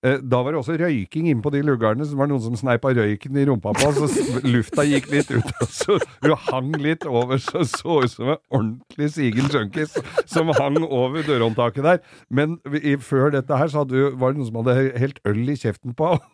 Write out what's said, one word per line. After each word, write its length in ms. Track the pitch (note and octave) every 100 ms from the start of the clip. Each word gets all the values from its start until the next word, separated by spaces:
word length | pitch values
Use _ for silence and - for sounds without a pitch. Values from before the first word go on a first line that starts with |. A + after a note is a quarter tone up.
Eh, 140 | B2+ C3+
da 220 | C3 B2
var 80 | B2
det 60 | D#3+
også 140 | B2+ E3
røyking 540 | F3 C#3 F#2 D#3 E3
inne 80 | B2+
på 80 | C3+
de 80 | C#3+
luggerne, 400 | D3 B2+ A2 A2
så 80 | D3
det 60 | C#3+
var 80 | C#3+
noen 140 | C#3
som 140 | A2+ A#2+
sneipa 300 | C3+ A#2 C3+
røyken 460 | B2 G#2 G#2 - C#3
i 60 | C#3
rumpa 240 | B2 G2
på, 160 | G#2 C#3 C#3+
så 140 | D3
s-, 300 | - - B2
<laughs> 80 | C3
lufta 320 | A#2+ G#2+ -
gikk 220 | D3 C#3 -
litt 160 | C#3+ C#3+
ut, 220 | A#2 - -
og 60 | A#2+
så 240 | - - G3 - - D3
hun 80 | D3+ -
hang 240 | C3 C3 D#3
litt 220 | D3 D#3+ E3
over, 320 | A#2+ B2 C3
så 220 | - E3+
så 380 | D3 - - D#3+
ut 80 | B2+
som 220 | - A#2+
en 80 | D#3 _
ordentlig 560 | - A2 B2 - - D3
sigen 340 | D3+ C3+ A2+ C#3
junkies 480 | C#3+ G#2 D#3+ D3+ - - - -
som 240 | E3 E3 C#3+
hang 220 | C#3+ D3
over 400 | D#3+ C3 B2+ D3+
dørhåndtaket 640 | D3+ C3 A2+ A2+ A#2+ C3+ C#3+
der. 140 | F3+ _ - _
Men 300 | B2 D3+ E3 D#3
vi, 160 | D3
i, 140 | D3 C#3
før 320 | B2 C3+ C#3
dette 240 | C#3+ C3 C#3
her, 160 | D#3
så 140 | D3 C#3
hadde, 240 | C3 C#3 B2+
var 160 | B2+ D3
det 60 |
noen 60 | B2
som 80 | A2+
hadde 160 | A#2+ B2+
he-, 100 | C3+ A#2+ C3+
helt 180 | C#3 -
øl 80 | G#2 B2
i 80 | C#3+
kjeften 400 | A2+ G2 B2+ A#2+
på, 160 | D#3 E3 -